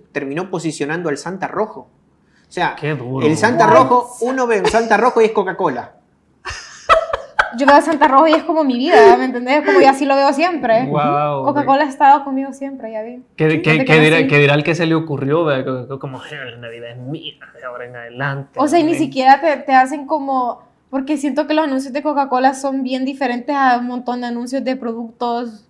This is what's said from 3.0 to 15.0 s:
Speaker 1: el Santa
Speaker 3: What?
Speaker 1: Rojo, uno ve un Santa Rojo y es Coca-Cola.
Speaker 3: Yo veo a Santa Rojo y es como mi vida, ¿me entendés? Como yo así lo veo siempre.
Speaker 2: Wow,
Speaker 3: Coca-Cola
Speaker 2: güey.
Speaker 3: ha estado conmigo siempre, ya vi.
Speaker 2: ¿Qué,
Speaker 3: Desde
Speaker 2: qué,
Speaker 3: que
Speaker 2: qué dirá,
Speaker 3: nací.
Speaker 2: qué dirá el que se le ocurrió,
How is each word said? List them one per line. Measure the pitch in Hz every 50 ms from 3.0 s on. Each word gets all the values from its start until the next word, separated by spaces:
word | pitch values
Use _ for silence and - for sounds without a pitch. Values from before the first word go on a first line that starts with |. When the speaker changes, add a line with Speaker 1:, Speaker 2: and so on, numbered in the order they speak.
| 120 123 131 131 131
Speaker 1:
el | 151 160 156
Santa | - 226 247 - 226 214
Speaker 3:
What? | -
Speaker 1:
Rojo, | - - - 240 247 240 - - -
uno | 220 247 262 262 247 233
ve | 226 202
un | 180 214
Santa | 202 226 233 226 214 202
Rojo | 220 254 247 240
y | 220
es | 214
Coca-Cola. | 220 214 190 190 180 196 190 160 127 120 110 - - _ _ _ _ _ _ _ _ _ - - - - - - - - - - 659 659 - - - - - - - - - - - 233
Speaker 3:
Yo | 277
veo | 262 285 277
a |
Santa | 294 320 320 285 302 311
Rojo | 262 277 320 320
y | 302
es | 311 311
como | - 330 320 302
mi | 269 247 240
vida, | 269 339 359 427 427 392 247 247
¿me | 262
entendés? | 262 240 240 247 247 277 302 285
Como | - 392 370
yo | 277 269
así | 269 269 277
lo | 269 269
veo | 277 277 277 285
siempre. | - 320 370 349 277 - 233 226 226 254
Speaker 2:
Wow, | 190 147 147 147 147 143 147 151 147 147 139 262
Speaker 3:
Coca-Cola | 277 285 294 277 254 269 285
Speaker 2:
güey. | 302 277
Speaker 3:
ha |
estado | 269 - 294 269 277 294 277
conmigo | 285 262 269 269 262 262
siempre, | - 277 277 277 262 - 220
ya | 226 214
vi. | 220 233 247 254 - _ _
Speaker 2:
¿Qué, | - 156
Speaker 3:
Desde | 156 160 160 165
Speaker 2:
qué, | 156 156 160
Speaker 3:
que | 262
Speaker 2:
qué | - 156 160
dirá, | 151 156 156 -
Speaker 3:
nací. | 135 135
Speaker 2:
qué | 147 147
dirá | 147 143 143
el | 151 147
que | 170 165
se | 165 175
le | 160 160
ocurrió, | 160